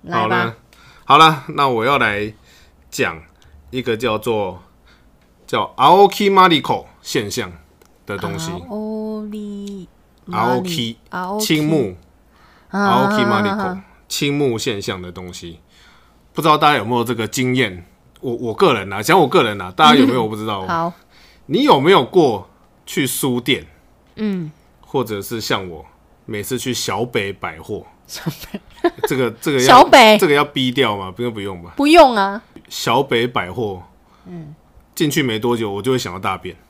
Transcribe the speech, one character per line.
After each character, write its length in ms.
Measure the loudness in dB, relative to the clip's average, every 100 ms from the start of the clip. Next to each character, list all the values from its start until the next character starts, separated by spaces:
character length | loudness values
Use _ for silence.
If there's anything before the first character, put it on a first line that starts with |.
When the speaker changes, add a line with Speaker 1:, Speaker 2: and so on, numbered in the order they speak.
Speaker 1:
来 260 | -4 -2 0
吧。 0 |
Speaker 2:
好 0 |
了， 280 | -2 -4 -8 _ _ -20 -20
好 120 | 2 6
了， 280 | 6 4 -8
那 160 | -2 0
我 160 | 0 0
要 100 | 2
来 380 | 0 -2 -6 -10 _ _ -20 _ _
讲 320 | -6 -4 -6 -18 _ -20 -20 -12
一 100 | -8
个 160 | -6 -4
叫 220 | -2 -4
做， 440 | -2 -4 -4 -10 _ _ _ _ _ _ _ _ -6
叫 280 | -4 -4 2
Aoki 520 | 4 6 6 4 2
Mariko 540 | 4 4 4 0 -4 -6 _
现 300 | -6 -6 -4
象 200 | -8 -8 -14 _ _ _ _
的 140 | -12 -8
东 200 | -8 -8
西。 120 | -8
Speaker 1:
Aoki 1400 | -10 -10 -10 -8 -8 -8 -10 -10 -12 -12 -12 -12 -14 -16 _ _ _ -10
Speaker 2:
Aoki， 680 | -4 -2 -2 -4 -6 -8 -10 _
Speaker 1:
Aoki 300 | -10 -8 -6
Speaker 2:
青 260 | -2 0 0
木。 300 | 0 -2 -8 _ _ _ _ _ _ _
Speaker 1:
啊。 400 | -2 2 2 2
Speaker 2:
Aoki 160 | 0
Mariko， 340 | 0 0 -2 -4
Speaker 1:
啊。 260 | -6 -8 -16 _ _
Speaker 2:
青 300 | -4 -2 0
木 220 | 0 -2
现 240 | -4 -6
象 180 | -6 -8
的 100 | -10
东 220 | -14 -16
西。 280 | -14 -18 -18 _ _ _ _ _ _ _
不 80 | -2
知 40 | 2
道 120 | 4
大 140 | 4
家 40 | 2
有 80 |
没 100 | 0
有 80 | -2
这 120 | -2
个 120 | -4 -4
经 300 | -2 -2 0
验？ 300 | -2 -4 -18 _ _ _
我， 120 | -8
我 180 | -6 -6
个 220 | 0 2
人 180 | 2 -4
啊， 100 | -6
讲 160 | 2 4
我 80 | 4
个 160 | 2
人 160 | 2 -2
啊， 140 | -8
大 120 | 4 6
家 120 | 6
有 80 | 4
没 60 |
有 100 | 2
我 60 | -2
不 80 | -4
知 100 | -6
道。 140 | -6
Speaker 1:
嗯。 80 | -4
好。 240 | -4 -4 -8 _ _ _ _ -4
Speaker 2:
你 160 | 0
有 180 | 4 4
没 100 | 6
有 140 | 4
过 460 | 4 4 4 0 -8 _ _ _
去 220 | -10 -4 -4
书 340 | -2 -2 -2
店？ 260 | -2 -4 -4 _ _ _ _ -8
Speaker 1:
嗯。 360 | -6 -4 -8 -14 _ _
Speaker 2:
或 200 | _ -6
者 200 | -4 -6
是 180 | -8 -8
像 260 | -6 -6 -6
我， 160 | -14 -20 _ _ _ -12
每 160 | -10
次 160 | -6 -6
去 160 | -6
小 280 | -6 -4 -4
北 300 | -4 -4 -6
百 260 | -8 -12 -12
货。 280 | -12 -12 -12 _ _
Speaker 1:
小 140 | -10 -10 -10 -16
北。 80 | -16 -18 -6 -6 -4 -4
Speaker 2:
这 80 | -2
个， 140 | -2 -4
这 100 | -2
个 80 | 2
要， 40 | 8
Speaker 1:
小 220 | 8 10
北。 300 | 8 8 6
Speaker 2:
这 80 | 4
个 80 |
要 100 | 2
逼 260 | 2 -2 -2
掉 280 | 0 0 -2
吗？ 120 | -8
不 120 | -6
用， 100 | -8
不 80 | -6
用 220 | -10 -10
吧。 100 | -12 -2
Speaker 1:
不 100 | 6
用 280 | 8 8
啊。 280 | 6 -2 -4 _ -20 _
Speaker 2:
小 340 | -8 0 0
北 240 | 2 0 0
百 240 | -4 -6
货。 320 | -6 -6 -8 -16 _ _ _ -18
Speaker 1:
嗯。 280 | -18 -18 -20 _ -20 _
Speaker 2:
进 160 | -4 -2
去 120 | 0
没 160 | -2 -2
多 180 | -2 -2
久， 160 | -2
我 80 | -4
就 100 | -2
会 40 | -2
想 160 | -4
要 60 | -6
大 180 | -6 -6
便。 180 | -10 -16